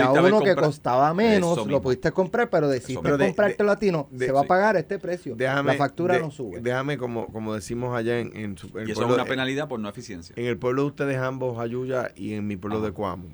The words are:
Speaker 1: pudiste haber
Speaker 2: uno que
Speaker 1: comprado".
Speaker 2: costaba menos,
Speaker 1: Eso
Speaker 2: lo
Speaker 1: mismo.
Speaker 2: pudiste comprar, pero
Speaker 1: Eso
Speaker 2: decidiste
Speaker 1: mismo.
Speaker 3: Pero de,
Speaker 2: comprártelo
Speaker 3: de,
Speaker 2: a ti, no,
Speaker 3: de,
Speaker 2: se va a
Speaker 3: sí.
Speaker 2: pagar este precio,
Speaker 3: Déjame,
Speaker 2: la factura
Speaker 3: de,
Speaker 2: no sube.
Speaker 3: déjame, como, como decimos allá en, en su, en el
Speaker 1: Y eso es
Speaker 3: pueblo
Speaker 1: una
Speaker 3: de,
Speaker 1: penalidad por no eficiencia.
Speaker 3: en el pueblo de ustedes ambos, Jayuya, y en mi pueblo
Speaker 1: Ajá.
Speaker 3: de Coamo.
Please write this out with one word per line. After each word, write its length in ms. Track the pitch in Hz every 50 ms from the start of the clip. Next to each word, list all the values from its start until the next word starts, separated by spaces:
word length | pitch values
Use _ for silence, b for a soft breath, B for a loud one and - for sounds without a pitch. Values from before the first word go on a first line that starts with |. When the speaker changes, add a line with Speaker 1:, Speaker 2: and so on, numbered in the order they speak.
| 127
Speaker 1:
pudiste 140 | 127 135 143
haber 140 | - 185 208
Speaker 2:
uno 80 | 220 202
que 60 | 196
Speaker 1:
comprado". 180 | 180 143 139 151
Speaker 2:
costaba 460 | 147 - - 139 120 127 139 151 165
menos, 380 | 180 220 233 214 196 175 170 170
Speaker 1:
Eso 80 | 139 110
Speaker 2:
lo 20 |
Speaker 1:
mismo. 140 | 104 143 135 -
Speaker 2:
pudiste 300 | 131 127 123 - 165 156
comprar, 380 | - 190 185 - 233 240 233
pero 160 | - 170 151
Speaker 1:
Eso 60 | 143 139
Speaker 2:
decidiste 180 | 127 - - 131
Speaker 1:
mismo. 100 | - -
Speaker 3:
Pero 120 | 160 147 139
de, 60 | 139
Speaker 2:
comprártelo 440 | 196 175 - 208 202 - - 214 208
Speaker 3:
de, 20 | 202
Speaker 2:
a 60 | 208
ti, 120 | 214 196
no, 160 | 175 156 139 -
Speaker 3:
de, 160 | 135 123 127
Speaker 2:
se 60 | 123 131
va 80 | 139
a 20 | 139
Speaker 3:
sí. 60 | -
Speaker 2:
pagar 280 | 180 185 202 214 214
este 220 | 180 156 - 202 190
precio, 360 | - 170 175 175 - 147 117
Speaker 3:
Déjame, 380 | 113 127 131 135 143 139 135 131
Speaker 2:
la 60 | 139
factura 360 | 143 135 - - 165 175 180
Speaker 3:
de, 40 | -
Speaker 2:
no 100 | - 151
sube. 300 | - - 135 107 85 -
Speaker 3:
déjame, 380 | 117 120 123 127 135 143 147 131
como, 280 | 123 123 117 113 104 -
como 260 | - 110 110 110 107
decimos 420 | 107 98 - 120 120 123 123 123
allá 240 | 120 117 117 120 120
en, 160 | 117 - -
en 220 | 98 107 104 101 85
su, 80 | - 98
en 140 | - - 110
el 60 | 110
Speaker 1:
Y 40 | 107
eso 0 |
es 40 | 107
Speaker 3:
pueblo 160 | 113 120 123
Speaker 1:
una 100 | 127 127
Speaker 3:
de, 60 | -
Speaker 1:
penalidad 360 | 131 127 131 127 135 139 151
por 140 | 147 135 110
no 80 | 107 104
eficiencia. 460 | 98 - 117 - 104 85 82 87 -
Speaker 3:
en 80 | - 120
el 140 | 123 120 92
pueblo 240 | 123 123 123 135 143
de 60 | 143
ustedes 280 | 139 - 143 139 135
ambos, 400 | 131 127 131 131 131 131 127 120
Jayuya, 560 | 113 120 117 117 123 127 127 131 127 113 - -
y 200 | - 101 104 107
en 120 | 107 104
mi 100 | 104 104 92
pueblo 200 | 90 104 104 110
Speaker 1:
Ajá. 80 | 107 107
Speaker 3:
de 40 | 98
Coamo. 360 | 107 104 98 85 92 87 85